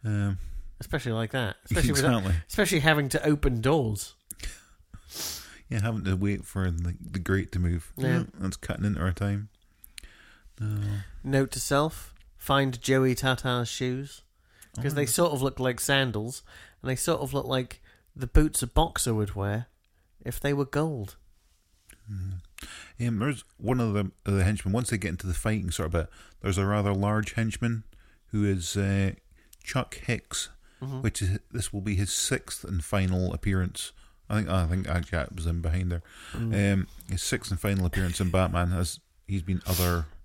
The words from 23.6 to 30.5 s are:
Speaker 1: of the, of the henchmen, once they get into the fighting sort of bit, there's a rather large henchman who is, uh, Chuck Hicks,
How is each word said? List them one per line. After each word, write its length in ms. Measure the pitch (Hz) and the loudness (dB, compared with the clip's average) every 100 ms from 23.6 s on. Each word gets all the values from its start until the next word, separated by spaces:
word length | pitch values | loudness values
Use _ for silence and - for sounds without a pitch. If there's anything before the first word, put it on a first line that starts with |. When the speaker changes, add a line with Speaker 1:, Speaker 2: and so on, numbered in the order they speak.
| - 127 | -2 2
Speaker 1:
of 140 | 113 | 2
the, 180 | 104 95 - - | 2 -2 -4 0
of 120 | 98 | 2
the 60 | |
henchmen, 280 | 92 104 95 | 4 2 0
once 160 | 107 123 | 0 0
they 80 | 113 | -2
get 120 | 98 | -2
into 180 | 90 95 | -4 -4
the 60 | |
fighting 380 | 85 113 107 90 | -2 0 0 -2
sort 160 | - 80 | -2 0
of 40 | |
bit, 160 | 85 78 - - - | 0 -2 -8 -20 -6
there's 160 | 95 95 | 0 2
a 80 | 98 | 2
rather 280 | 104 101 | 2 2
large 400 | 98 101 107 104 | 2 2 2 -2
henchman 500 | - 113 - 117 113 - - - - _ | -2 -2 0 -2 -2 -6 -20 -20 -20 _
who 160 | 107 101 | 0 2
is, 300 | 98 85 101 | 2 0 0
uh, 340 | 98 98 98 - _ - _ - | 2 2 2 -2 _ -20 _ -18
Chuck 320 | - 139 120 - | -4 -4 -4 -8
Hicks, 540 | - 110 - - - | -4 -4 -4 -8 -8